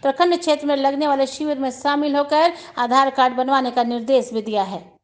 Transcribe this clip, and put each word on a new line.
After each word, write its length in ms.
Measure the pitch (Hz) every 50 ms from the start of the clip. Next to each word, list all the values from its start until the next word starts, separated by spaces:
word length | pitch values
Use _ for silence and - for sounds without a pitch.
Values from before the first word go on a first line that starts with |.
प्रखंड 360 | - 277 269 - 349 359 349 339
क्षेत्र 280 | 349 320 302 294 294
में 100 | 285 285
लगने 300 | 277 269 277 277 285 302
वाले 200 | 294 277 269 269
शिविर 320 | 262 - - 302 302 294 262
में 120 | 269 262
शामिल 440 | 247 - - 285 285 294 294 302 277
होकर 360 | 285 285 285 302 302 330 349 339 - - - - -
आधार 320 | 247 233 247 269 269 269
कार्ड 240 | 262 - 262 254 247
बनवाने 360 | 240 254 262 277 269 262 247
का 120 | 240 247 240
निर्देश 460 | 233 240 240 226 233 269 254 226 - 226
भी 80 | 220
दिया 200 | 208 220 214 208 190
है। 180 | 185 202 180 - - _ _